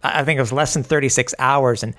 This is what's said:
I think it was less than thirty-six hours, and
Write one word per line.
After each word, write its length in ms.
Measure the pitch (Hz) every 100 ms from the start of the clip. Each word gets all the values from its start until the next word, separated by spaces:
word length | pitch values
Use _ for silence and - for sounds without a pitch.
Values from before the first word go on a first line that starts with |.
I 200 | - 151
think 140 | 143 143
it 60 |
was 100 | 117
less 220 | 131 151
than 80 | 160
thirty-six 520 | 127 151 135 - 123 -
hours, 440 | 131 139 131 113
and 120 | 110